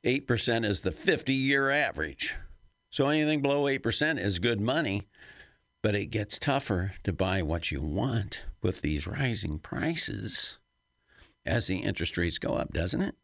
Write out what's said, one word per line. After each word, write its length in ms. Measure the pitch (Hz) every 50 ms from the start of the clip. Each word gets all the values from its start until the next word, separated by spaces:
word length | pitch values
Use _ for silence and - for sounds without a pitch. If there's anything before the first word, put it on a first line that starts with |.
| -
Eight 220 | - 127 143 -
percent 400 | - 123 113 - - 117 117 117
is 160 | 104 101 -
the 100 | - 92
fifty-year 760 | - - - 196 185 - - - 135 135 131 135 143 139 139 135
average. 680 | 139 147 143 104 - - 78 76 - - - - - - - - - - - - _ _ _ _ -
So 140 | - 135
anything 340 | 143 151 156 151 151 156 147
below 280 | 139 139 143 143 143 143
eight 140 | 135 131 -
percent 360 | 117 113 - 147 156 160 117
is 180 | 92 104 98 87
good 200 | 90 117 120 101
money, 440 | 101 117 135 160 160 110 95 101 - _ _ - - - - - - - _ _ _ _ _ _
but 140 | - 107 101
it 120 | 104 98
gets 300 | 78 - 113 98 - -
tougher 540 | - - 147 135 139 - - 104 87 90 98 - - -
to 80 | - 87
buy 280 | - 92 90 92 98
what 300 | 85 76 82 92 - -
you 100 | 78 69
want 640 | 71 76 76 95 120 135 110 113 101 - - - - - - _
with 200 | - 98 - -
these 260 | - 76 76 73 71
rising 520 | - - 143 139 123 113 - - 78 76 76
prices 1000 | - - - - - 156 170 - - - 104 101 - - - - - - - - _ _ _ _ _ _ _ _ _ _ _ - - - _ _ _
as 220 | - - 120 101
the 100 | - 95
interest 400 | 92 - - 90 - - - -
rates 200 | - 87 85 -
go 180 | - - - -
up, 180 | 60 65 - -
doesn't 280 | - 82 90 - 160
it? 140 | 190 208 - _